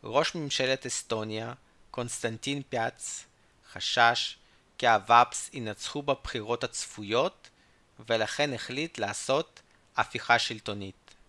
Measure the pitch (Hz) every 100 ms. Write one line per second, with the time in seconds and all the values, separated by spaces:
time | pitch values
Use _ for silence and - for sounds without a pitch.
0 | - 123 156 175 147 - 131 131 123 -
1 | - 113 107 107 113 123 _ _ _ -
2 | 123 - 117 110 - 143 135 123 113 -
3 | - - - _ _ _ _ - - -
4 | 117 120 - - _ _ _ _ 120 110
5 | 98 117 123 - - 147 110 104 - 147
6 | 143 135 - 120 107 117 123 - - -
7 | 104 113 170 - - _ _ _ _ _
8 | 110 113 107 - 147 120 - 131 165 -
9 | 107 107 - 135 - - _ _ _ -
10 | 113 117 - 117 - 110 - 104 98 -
11 | - -